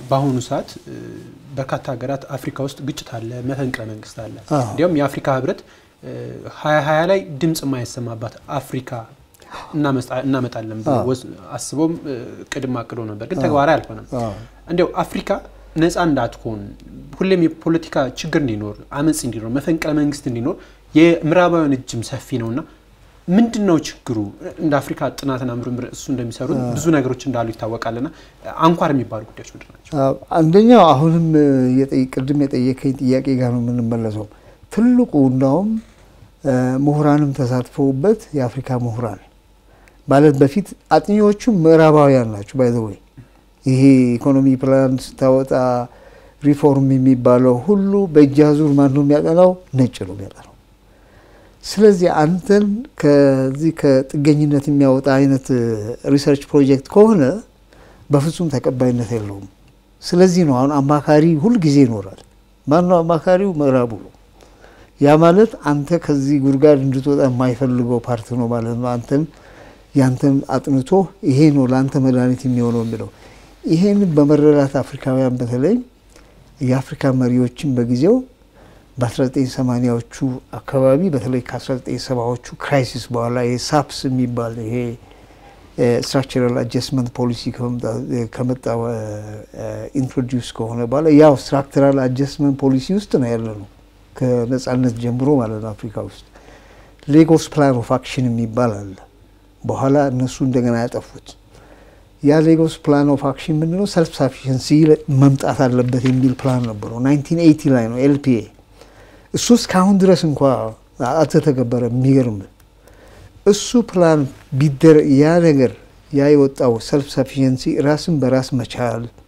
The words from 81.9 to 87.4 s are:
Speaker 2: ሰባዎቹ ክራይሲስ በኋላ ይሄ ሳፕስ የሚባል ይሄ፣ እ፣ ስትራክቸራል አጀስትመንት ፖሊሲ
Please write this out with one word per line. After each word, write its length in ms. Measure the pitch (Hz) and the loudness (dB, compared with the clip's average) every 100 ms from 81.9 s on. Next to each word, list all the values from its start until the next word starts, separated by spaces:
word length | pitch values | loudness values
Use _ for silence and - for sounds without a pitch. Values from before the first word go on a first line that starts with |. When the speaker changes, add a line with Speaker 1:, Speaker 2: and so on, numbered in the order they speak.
| 123 | -8
Speaker 2:
ሰባዎቹ 460 | - 123 117 120 - - | -6 -6 -4 -6 -10 -14
ክራይሲስ 480 | - 143 120 123 - | -4 -2 -2 -8 -8
በኋላ 300 | 120 117 123 | -4 -2 -2
ይሄ 140 | 120 123 | -2 -4
ሳፕስ 380 | - 151 139 - | -2 -2 -2 -6
የሚባል 520 | 139 127 123 117 117 117 | -4 -2 -2 -4 -8 -8
ይሄ፣ 160 | 110 123 120 117 - - - - - - - | -8 -6 -6 -10 -18 -20 -20 -20 -20 -20 -12
እ፣ 140 | - 123 120 | -2 0 0
ስትራክቸራል 560 | - 143 127 131 123 127 | 0 -2 -2 -2 0 -2
አጀስትመንት 520 | 120 131 - 135 123 | -4 -4 -4 -4 -4
ፖሊሲ 300 | - 123 117 | -4 -4 -4